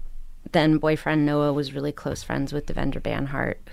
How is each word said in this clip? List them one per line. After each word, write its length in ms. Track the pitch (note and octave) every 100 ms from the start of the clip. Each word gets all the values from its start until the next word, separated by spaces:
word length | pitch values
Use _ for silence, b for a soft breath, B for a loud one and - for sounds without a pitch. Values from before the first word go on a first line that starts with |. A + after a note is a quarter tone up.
| - - - - -
then 260 | F3 D#3 D#3
boyfriend 480 | D#3 D#3 - D#3 D3
Noah 280 | D3 D3
was 200 | C#3+ C#3
really 180 | C#3 C#3+
close 300 | D3 D3 C#3
friends 320 | - C3 C#3
with 140 | D3 -
Devendra 340 | E3 C#3 -
Banhart, 540 | - A2 C3+ C#3 B2 - -